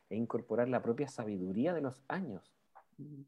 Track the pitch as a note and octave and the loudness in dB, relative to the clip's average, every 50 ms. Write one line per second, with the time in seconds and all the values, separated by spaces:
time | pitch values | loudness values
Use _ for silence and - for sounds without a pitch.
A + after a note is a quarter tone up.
0 | _ - G2 A2 A#2 - - A2+ G#2+ - A2 A2+ A#2+ B2+ B2 A#2 A#2 A#2 A#2 C3 | _ -6 -2 -2 0 0 0 -2 -2 0 2 2 2 4 2 2 2 2 2 2
1 | C#3+ C3+ - - A#2 G#2+ G#2 F#2 F#2 F#2 F#2+ G#2+ C3 E3+ F3+ D#3+ C#3+ C3 A#2+ - | 0 -4 -4 -4 -4 -2 -2 -2 0 0 2 2 2 2 2 2 0 -2 -4 -6
2 | - - - F#3 F#3+ C#3 G2+ E2+ - - _ _ _ _ - - - _ _ - | -6 -4 -4 -4 -2 -4 -6 -8 -10 -14 _ _ _ _ -20 -20 -20 _ _ -16
3 | C#3+ D3 D3 C#3 C#3 | -14 -14 -12 -14 -16